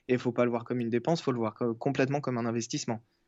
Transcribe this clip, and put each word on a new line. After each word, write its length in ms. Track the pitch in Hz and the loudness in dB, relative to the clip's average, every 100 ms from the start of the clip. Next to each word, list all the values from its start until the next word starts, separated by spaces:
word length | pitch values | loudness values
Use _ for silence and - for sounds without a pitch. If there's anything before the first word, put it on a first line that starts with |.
| - | 0
et 60 | |
il 40 | 123 | 2
faut 140 | 123 | 2
pas 120 | 117 | 2
le 60 | 123 | 2
voir 140 | 117 | 0
comme 160 | 120 123 | -2 -2
une 100 | 117 | 0
dépense, 300 | 117 139 165 | 0 2 0
faut 120 | - | 0
le 60 | 123 | 0
voir 140 | 110 | -2
co-, 200 | - 120 | 0 -2
complètement 460 | 117 139 135 135 147 | 0 0 2 2 2
comme 160 | 135 120 | -2 -2
un 80 | 117 | 0
investissement. 560 | 117 113 147 - 113 - _ | -2 -2 -6 -4 -6 -8 _